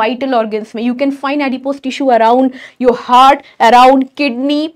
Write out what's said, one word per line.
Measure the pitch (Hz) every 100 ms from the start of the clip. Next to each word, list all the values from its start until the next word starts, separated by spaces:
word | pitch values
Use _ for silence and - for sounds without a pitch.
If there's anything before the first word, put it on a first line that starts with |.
वाइटल | 220 247 269
ऑर्गन्स | 240 220 214 220
में। | 220
You | 240 247
can | 277 277
find | 269 294 269
adipose | 262 269 277 262
tissue | - 269 233
around | 226 254 262 254 - -
your | 247 233 -
heart, | 247 269 277 - - 233
around | 240 262 269 262 -
kidney | 285 240 277 294 320